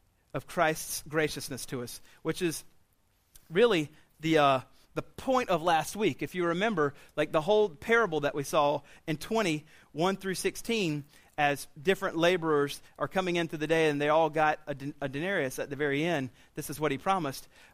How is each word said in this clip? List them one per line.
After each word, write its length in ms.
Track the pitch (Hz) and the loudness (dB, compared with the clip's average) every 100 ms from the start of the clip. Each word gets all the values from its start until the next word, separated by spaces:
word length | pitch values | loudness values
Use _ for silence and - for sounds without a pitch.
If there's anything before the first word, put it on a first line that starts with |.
| _ _ _ | _ _ _
of 120 | 143 - | -10 -6
Christ's 560 | 180 160 160 - - 156 | 0 0 0 -6 -10 -4
graciousness 560 | 156 151 143 - 127 - | -2 -2 -2 -10 -10 -8
to 160 | 131 | -8
us, 200 | 120 - - - | -10 -14 -20 -10
which 200 | 160 156 | -6 -2
is 200 | 175 147 - _ _ _ _ _ _ - - | -2 -4 -10 _ _ _ _ _ _ -20 -4
really 400 | 165 240 175 147 - _ - | 2 4 4 -2 -10 _ -6
the, 180 | 160 156 | 2 6
uh, 220 | 143 131 - - _ | 6 4 -2 -20 _
the 80 | 151 | -10
point 460 | - - 262 254 233 | -10 -6 0 2 2
of 140 | 170 | 0
last 340 | 175 160 147 202 | 2 2 0 -2
week. 260 | 196 - | -2 -2
If 120 | 147 | -6
you 100 | 180 | -2
remember, 480 | 170 170 226 180 147 - - - | -2 0 0 0 -2 -2 -8 -4
like, 160 | 151 | -2
the 80 | 160 | 0
whole 300 | 156 214 208 | 2 2 2
parable 500 | 147 - 233 208 156 | -2 2 2 2 0
that 140 | 143 | -2
we 100 | 147 | -2
saw 380 | 135 160 143 147 - - - | 0 2 2 2 -6 -12 -8
in 100 | 156 | -6
twenty, 480 | - 220 190 151 - - _ | -2 0 0 -2 -6 -20 _
one 240 | 147 180 190 | -2 0 0
through 180 | 190 | -4
sixteen, 680 | 175 190 - - 226 170 147 - - _ - | -4 -4 -4 -4 -2 0 -4 -8 -18 _ 0
as 300 | 147 139 - 156 | 0 0 -6 -6
different 360 | 170 190 190 160 | -2 0 -2 2
laborers 640 | 170 185 160 147 143 - - - | 2 4 2 2 0 -4 -14 -8
are 100 | 143 | -4
coming 280 | 190 185 175 | -2 0 0
into 200 | 165 160 | -2 -2
the 100 | 156 | 0
day 220 | 165 156 | 2 4
and 120 | 143 | 2
they 80 | 147 | 2
all 220 | 160 156 | 4 2
got 300 | 151 151 - - | 2 0 0 -6
a 80 | |
den-, 200 | 135 139 - | -8 -10 -6
a 80 | 139 | -6
denarius 500 | 139 180 196 131 - | -4 -4 -2 -2 -4
at 120 | 135 | -6
the 60 | 135 | -2
very 280 | 147 139 | -2 0
end, 260 | 170 156 131 - - | 0 -2 -4 -10 -16
this 160 | - 147 | -12 -10
is 80 | 139 | -4
what 140 | 151 | -2
he 60 | 139 | 0
promised. 500 | 190 190 143 - - - - | 0 0 -2 -6 -14 -20 -18